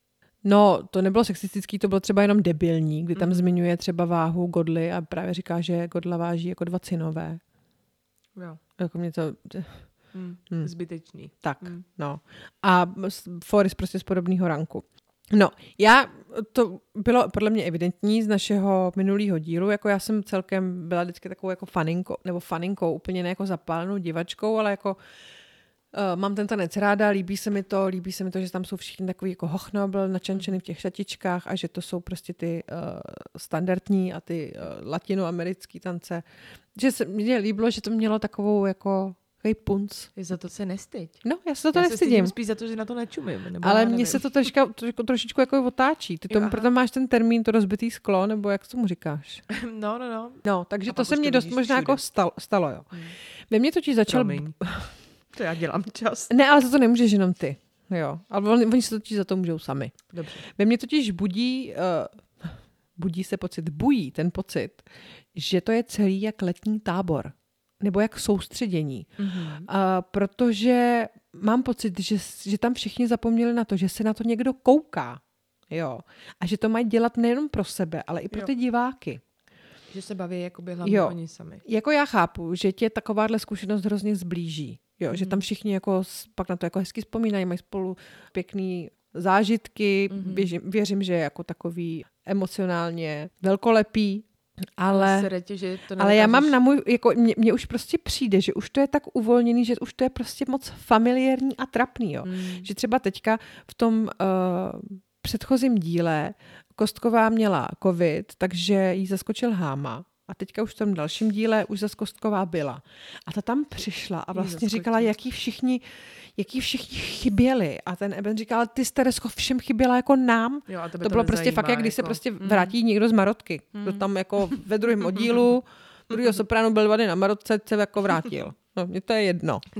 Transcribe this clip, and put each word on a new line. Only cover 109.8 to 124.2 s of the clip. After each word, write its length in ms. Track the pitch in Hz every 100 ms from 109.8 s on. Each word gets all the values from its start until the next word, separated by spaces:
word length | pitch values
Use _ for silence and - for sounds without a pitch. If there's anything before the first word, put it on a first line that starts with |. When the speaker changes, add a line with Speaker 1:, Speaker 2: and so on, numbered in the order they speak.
| 139 117 - _ -
Speaker 1:
A 60 |
teďka 280 | 175 190 -
už 80 | 226
v 40 | -
tom 160 | 208
dalším 360 | 175 151 - 220
díle 340 | 202 226 220
už 140 | - 202
zas 140 | 208
Kostková 520 | - 208 - 220 202 185
byla. 360 | 170 139 131 - - - - -
A 60 |
ta 100 | 202
tam 220 | - 269
přišla 560 | 294 - 208 - - 170
a 100 | -
Speaker 2:
Jí 20 |
Speaker 1:
vlastně 340 | 185 190 165 214
říkala, 280 | 220 226 226
Speaker 2:
zaskočil. 120 | 226
Speaker 1:
jaký 220 | 214 254
všichni, 500 | - 240 - 254 247 - - - - - -
jaký 240 | - 262
všichni 380 | - 269 - -
chyběli. 800 | - - 247 202 254 254 160 107 -
A 100 | 175
ten 180 | 202 190
Eben 200 | 202 220
říkal: 300 | 214 233 233
„Ty 180 | -
jste, 200 | 247 -
Resko, 240 | 254 - 220
všem 320 | - - 254
chyběla 360 | - 226 254 247
jako 200 | 254 269
nám.“ 440 | 247 226 233 285 -
Speaker 2:
Jo, 120 | 180
a 80 | 165
tebe 140 | 165
Speaker 1:
To 60 | 202
Speaker 2:
to 40 |
Speaker 1:
bylo 120 | 233
prostě 160 | 220 214
Speaker 2:
nezajímá, 180 | 165 160
Speaker 1:
fakt, 60 | 165
jak 100 | 240
když 140 | 220
se 60 | 254
Speaker 2:
jako. 60 | 165
Speaker 1:
prostě 240 | 226 247
Speaker 2:
Mhm. 180 | 196 190
Speaker 1:
vrátí 340 | 202 185 233
někdo 260 | 226 208 226
z 40 |
Marotky. 500 | 220 196 226 - 160 _
Speaker 2:
Mhm. 100 | 208
Speaker 1:
Byl 80 | 202
tam 240 | 202 196
jako 320 | 190